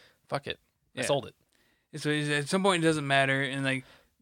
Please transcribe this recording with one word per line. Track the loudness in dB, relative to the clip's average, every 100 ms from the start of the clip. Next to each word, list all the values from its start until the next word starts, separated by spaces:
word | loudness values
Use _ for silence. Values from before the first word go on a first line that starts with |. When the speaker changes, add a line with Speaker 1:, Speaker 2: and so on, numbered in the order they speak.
| -20 _ -8
Speaker 1:
fuck | -8 -8
it. | -14 _ _ _ -8
I |
Speaker 2:
Yeah. | -2
Speaker 1:
sold | -2 -2
it. | _ _ _ _ _ _ -6
Speaker 2:
So | -2
it's, | -2 0
at | -2 0
some | 0
point, | 2 2
it | 2
doesn't | 2 2
matter. | 2 4 2
And, | 0 -2 -2
like, | -4 -6 -20 _ _